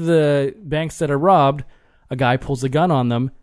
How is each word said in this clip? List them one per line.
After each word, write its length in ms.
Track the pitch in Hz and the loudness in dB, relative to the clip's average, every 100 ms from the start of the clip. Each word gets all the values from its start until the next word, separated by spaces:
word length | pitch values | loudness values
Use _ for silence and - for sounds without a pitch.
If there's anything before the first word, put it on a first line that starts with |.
| 165 | 0
the 480 | 165 147 143 139 - | 2 2 0 -2 -6
banks 400 | 175 151 160 - | -6 -6 -6 -4
that 100 | 156 | -4
are 80 | 139 | 0
robbed, 460 | 175 180 139 143 - - _ _ - | 4 4 4 0 -8 -20 _ _ -10
a 40 | 131 | -2
guy 220 | 127 127 | 0 0
pulls 260 | - 135 | -2 -4
a 60 | 135 | -2
gun 220 | 147 180 | 0 0
on 180 | 143 123 | 0 0
them 220 | 120 131 - | -2 -4 -8